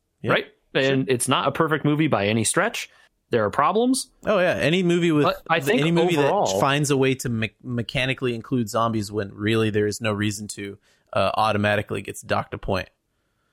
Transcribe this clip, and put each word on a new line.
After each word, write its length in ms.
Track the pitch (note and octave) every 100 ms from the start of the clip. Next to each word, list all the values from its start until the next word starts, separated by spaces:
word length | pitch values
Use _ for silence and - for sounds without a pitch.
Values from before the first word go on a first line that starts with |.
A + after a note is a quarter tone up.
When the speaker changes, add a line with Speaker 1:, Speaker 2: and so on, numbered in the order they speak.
| _ _
Speaker 1:
Yeah. 100 | A2+
Speaker 2:
right? 120 | - - _ _
And 340 | D3+ C3+ C3+ C3+
Speaker 1:
Sure. 80 | B2
Speaker 2:
it's 120 | -
not 200 | D#3 C3
a 40 |
perfect 340 | B2+ D#3+ D#3 D3
movie 220 | D3 D3+
by 200 | A2+ G2+
any 160 | A2+
stretch. 460 | G#2 D#3+ A3 - - _ _ _ _
There 140 | A#2 G#2
are 40 |
problems. 580 | - D#3 G#3 B3+ B3+ - _ -
Speaker 1:
Oh, 140 | G#3
yeah. 160 | F3 G#2+
Any 280 | C3+ F3+
movie 280 | F3 F3 E3+
with 140 | D3+ E3
Speaker 2:
But 180 | - -
I 100 | E3
think 220 | C#3 A#3+
Speaker 1:
any 100 | D#3+
movie 260 | E3+ F3+ D#3
Speaker 2:
overall 360 | C#3+ G3+ B2
Speaker 1:
that 60 | F#2+
finds 300 | C#3 C#3+ C#3+
a 60 | C3+
way 160 | C3+ B2+
to 140 | C3
me-, 220 | A2+ A2 -
mechanically 680 | B2+ A#2+ G#2+ C#3 C3 B2+ B2+
include 340 | A#2 - B2+ G#2
zombies 420 | A2+ A#2 A2 G2+
when 220 | G#2 G2+
really 360 | G#2 G#2 A2+ A2
there 160 | G#2 G#2
is 140 | G2+
no 100 | A2+
reason 340 | G#2 G#2+ G#2 G#2
to, 280 | - G2+ G2 _ _ _
uh, 180 | G2+ F#2+ -
automatically 640 | A2 G#2 G#2 G#2 - G#2
gets 200 | G2 -
docked 320 | A2+ G2+ -
a 40 | -
point. 320 | - F#2+ - _ _ _ _ _ _